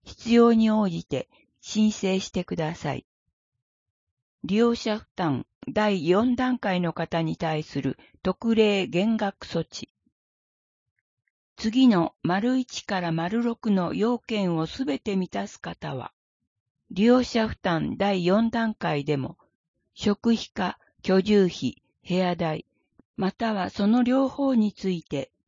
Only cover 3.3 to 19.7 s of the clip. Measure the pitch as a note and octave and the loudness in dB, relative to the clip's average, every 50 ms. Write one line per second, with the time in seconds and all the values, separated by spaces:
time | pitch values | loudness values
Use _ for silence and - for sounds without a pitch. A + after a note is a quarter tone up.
3.3 | _ _ _ _ _ _ _ _ _ _ _ _ _ _ _ _ _ _ _ _ | _ _ _ _ _ _ _ _ _ _ _ _ _ _ _ _ _ _ _ _
4.3 | _ _ - E3 F#3+ G#3+ A#3 A#3+ A#3 - - A3+ G#3+ A3 - _ _ - - D#3+ | _ _ -6 -2 2 2 2 2 2 0 -4 -4 -4 -6 -8 _ _ -4 -2 -2
5.3 | C3+ A#2+ - _ _ _ - - - G#3 G#3+ G#3+ G3+ F#3 - E3 F3+ G3+ A3+ C4 | -2 -2 -6 _ _ _ -10 -6 -2 0 0 2 0 0 2 2 2 4 2 2
6.3 | A#3+ A#3+ B3+ B3+ B3+ A#3+ - G#3 F#3 F3+ F3 E3 - - E3 - - E3 E3 D#3+ | 0 0 0 0 -2 -2 -2 -2 0 0 0 -2 -2 -4 -4 -4 -2 -2 -2 -2
7.3 | D#3+ - E3+ D#3+ D#3 D3+ D#3 - - C#3+ C3+ C#3 - - - _ _ _ - F#3+ | -4 -4 -4 -4 -2 -4 -6 -6 -6 -4 -4 -4 -6 -6 -12 _ _ _ -4 -4
8.3 | F#3 - - A#3 A3+ G#3+ A3 G#3 G3+ G3 F#3 - - F3 G3 A3+ A3+ A3 G#3+ G3 | -4 -2 0 0 2 4 4 4 2 0 -2 -2 0 0 0 0 0 0 -2 -4
9.3 | - - - - - E3+ E3 _ - - - - _ _ _ _ _ _ _ _ | -6 -8 -10 -6 -6 -6 -6 _ -10 -16 -16 -16 _ _ _ _ _ _ _ _
10.3 | _ _ _ _ _ _ _ _ _ _ _ _ _ _ _ _ _ _ _ _ | _ _ _ _ _ _ _ _ _ _ _ _ _ _ _ _ _ _ _ _
11.3 | _ _ _ _ _ - - A3 G#3+ B3+ C4 B3 G#3+ F3 E3 - - _ - E3 | _ _ _ _ _ -6 -4 0 2 6 6 6 6 6 2 0 -2 _ -4 -2
12.3 | F3 G3 G#3 B3 B3+ C4 B3 - - - - - G3+ F#3 F3 E3+ E3 E3 E3 F3+ | 0 0 0 0 0 -2 -2 -4 -8 -12 -8 -6 -4 -4 -2 -2 -2 -2 -2 -2
13.3 | G#3+ A#3 A#3 A#3+ A#3 - - A3+ G3+ F#3+ F3 E3 - F3 G3+ A#3 B3 A3+ _ - | -2 -2 -2 -2 -4 -2 0 2 2 2 2 0 -2 -2 0 0 -2 -2 _ -6
14.3 | A3+ G#3 G3 F3+ E3+ D#3+ D#3+ E3 - - C4 D4 C#4 B3+ - A3 G3 F#3+ F#3 - | -4 -2 0 0 0 0 -2 -4 -4 -6 -4 -4 -4 -4 -4 -4 -2 -2 -2 -4
15.3 | - G3 G3 G3+ - - - E3 E3 - - D3+ C#3 B2+ - - _ _ _ _ | -6 -8 -8 -8 -12 -14 -14 -14 -12 -12 -10 -10 -8 -10 -10 -12 _ _ _ _
16.3 | _ _ _ _ _ _ _ _ _ _ _ - - F3+ G#3 A#3 B3 B3+ B3 - | _ _ _ _ _ _ _ _ _ _ _ -8 0 2 4 6 6 4 2 0
17.3 | - A#3 A3 D3 - - - F#3+ E3+ D#3+ D3+ D3 - - G3 G3+ G3+ F#3 E3+ E3+ | -2 -2 -2 -2 -4 -4 -2 -2 -2 -2 -2 -4 -2 -2 0 0 0 0 2 2
18.3 | F#3+ G#3+ A#3 A3+ A3 A#3 A3+ A3 G#3+ - - E3+ D#3 D3 C#3+ D3 D3 C#3 C3 - | 2 2 2 0 0 -2 -2 -4 -4 -4 -4 -4 -4 -2 -2 -2 -2 -2 -4 -6
19.3 | - _ _ _ _ _ _ _ | -10 _ _ _ _ _ _ _